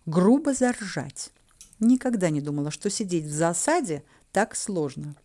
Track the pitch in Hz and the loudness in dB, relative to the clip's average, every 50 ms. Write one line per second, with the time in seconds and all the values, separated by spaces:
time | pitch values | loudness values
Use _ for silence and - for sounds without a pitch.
0 | _ 165 156 180 180 208 254 285 311 294 262 - 254 247 240 - 214 185 - 147 | _ -2 0 4 6 6 6 6 6 4 4 2 0 0 0 -4 -8 -8 -8 -8
1 | 127 139 - - - - _ _ _ _ _ _ - _ _ _ 220 233 254 254 | -8 -8 -10 -14 -14 -14 _ _ _ _ _ _ -20 _ _ _ 4 4 4 4
2 | - 254 233 202 180 170 151 147 143 147 143 147 143 151 147 - - 202 - - | 2 -2 -2 0 0 0 0 -2 -2 -4 -4 -4 -4 -6 -6 -6 -6 -6 -4 -4
3 | 220 185 175 165 151 151 147 151 165 165 175 - - 285 320 359 277 185 151 143 | -4 -2 -2 -4 -4 -4 -2 0 0 0 0 0 0 0 0 0 0 -2 -6 -6
4 | - _ _ _ _ _ - 190 220 220 - - - - 196 170 151 139 131 147 | -8 _ _ _ _ _ -2 -2 -2 -2 -4 -8 -6 -4 -2 -2 -2 -4 -6 -10
5 | 147 147 147 _ | -12 -12 -14 _